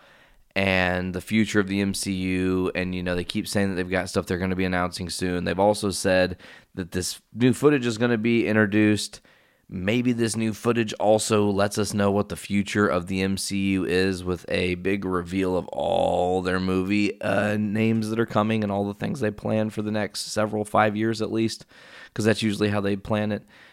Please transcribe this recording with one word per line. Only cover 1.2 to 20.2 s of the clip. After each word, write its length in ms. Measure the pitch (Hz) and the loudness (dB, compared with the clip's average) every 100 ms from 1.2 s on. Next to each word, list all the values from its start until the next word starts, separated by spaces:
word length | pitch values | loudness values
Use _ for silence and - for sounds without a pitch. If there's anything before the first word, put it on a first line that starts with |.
future 400 | - 110 104 107 | 0 2 2 2
of 80 | 95 | 2
the 120 | 98 | 0
M 140 | 98 | 0
C 160 | 95 101 | -2 -4
U, 600 | 92 92 92 92 92 92 | -2 -2 0 0 0 0
and, 180 | 87 90 | -2 -4
you 80 | 90 | -4
know, 140 | 90 | -2
they 80 | 90 | -4
keep 240 | 85 107 - | -4 -6 -2
saying 220 | 104 98 | -2 0
that 60 | 90 | -2
they've 120 | 90 | -2
got 200 | 92 92 | -2 -2
stuff 180 | 98 90 | -4 -2
they're 120 | 90 | -2
gonna 180 | 92 92 | -2 -2
be 80 | |
announcing 440 | 92 90 90 87 90 | 0 0 -2 -4 -8
soon. 360 | - 92 90 | -4 -2 -2
They've 120 | 90 87 | -2 2
also 320 | 101 104 101 | 2 2 -2
said 460 | 90 98 92 92 87 - - _ | 0 2 4 2 -2 -16 -20 _
that 160 | 90 87 | -10 -6
this 300 | 92 87 - _ | -4 -6 -8 _
new 200 | 107 127 | 2 2
footage 340 | 113 139 147 120 | 6 4 4 0
is 100 | 107 | 0
gonna 220 | 120 117 | 0 0
be 300 | 117 117 87 | 2 2 4
introduced. 720 | 107 107 107 107 104 - - _ _ _ _ - | 4 4 4 4 2 -2 -12 _ _ _ _ -14
Maybe 440 | 95 92 120 123 | -6 0 0 2
this 220 | 117 113 | 0 0
new 180 | 110 113 | 0 -4
footage 400 | 101 120 113 110 | -2 0 0 0
also 540 | - 104 110 - 107 104 | 0 4 4 4 2 2
lets 300 | 98 101 107 | 2 0 0
us 160 | 101 | -2
know 160 | 107 101 | 2 2
what 180 | 101 101 | 2 0
the 60 | 85 | -6
future 520 | - 101 98 107 104 | -2 -2 0 0 2
of 180 | 90 87 | 0 -2
the 160 | 95 | -2
M 140 | 95 98 | 0 -2
C 200 | - 98 98 | -2 -2 0
U 120 | 95 | 0
is 400 | 82 90 95 90 | 2 2 2 0
with 220 | 90 87 - | -4 -4 -2
a 260 | 92 90 90 | -2 0 0
big 280 | 95 101 | -2 -2
reveal 520 | 95 90 87 95 92 90 | -2 -4 -2 -2 0 0
of 120 | - | -4
all 760 | - 82 87 87 87 90 92 | -4 0 2 2 0 0 0
their 160 | 90 92 | 0 0
movie, 640 | 92 92 92 104 101 - | 0 0 2 0 0 -2
uh, 360 | 101 101 104 107 | -2 0 0 0
names 520 | 107 107 113 113 107 | -2 0 2 2 0
that 100 | 113 | -2
are 80 | 113 | 0
coming 380 | 110 107 110 | 0 0 0
and 80 | 104 | 0
all 140 | 101 101 | -2 -2
the 80 | |
things 260 | 101 107 120 | -4 -6 -2
they 100 | 107 | -4
plan 400 | 104 117 110 107 | -4 -2 -2 -2
for 120 | 110 | -4
the 100 | 107 | -4
next 300 | 107 101 - | -4 -4 -6